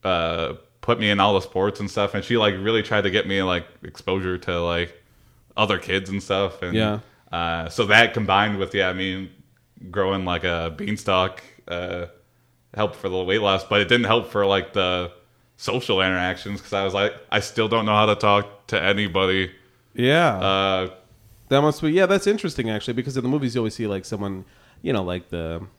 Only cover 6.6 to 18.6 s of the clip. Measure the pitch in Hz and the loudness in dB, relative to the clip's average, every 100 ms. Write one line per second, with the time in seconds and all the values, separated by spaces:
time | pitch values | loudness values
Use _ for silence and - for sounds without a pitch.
6.6 | 90 107 110 104 - _ _ 85 85 82 | -4 0 0 -2 -8 _ _ -4 -2 -4
7.6 | 82 - 107 107 117 120 101 98 107 101 | -6 -2 4 6 6 2 4 4 4 0
8.6 | 95 101 92 92 95 95 95 _ _ _ | -2 0 0 0 -4 -6 -10 _ _ _
9.6 | _ _ 92 101 95 98 92 87 90 85 | _ _ -10 -2 0 0 -2 -2 -2 -2
10.6 | 82 76 101 104 - 92 92 - - _ | -4 -6 -6 -6 0 0 0 -4 -20 _
11.6 | - 87 90 90 85 - _ _ _ _ | -10 -8 -6 -8 -10 -14 _ _ _ _
12.6 | _ 107 107 - 98 92 90 104 101 95 | _ -4 -4 -4 -6 -4 0 2 2 2
13.6 | - 104 98 120 117 117 101 104 98 98 | 2 0 4 2 4 0 0 0 2 2
14.6 | 92 101 92 90 87 - _ _ _ _ | 0 -2 0 0 -4 -10 _ _ _ _
15.6 | - 120 - 95 95 92 90 92 98 101 | -4 -4 0 2 2 2 -2 -4 -8 -10
16.6 | - 98 98 95 104 - - 107 101 - | -4 -2 0 0 0 -2 -4 -2 -2 -2
17.6 | 110 113 107 104 107 104 107 101 104 - | 2 2 4 4 4 4 4 2 0 -12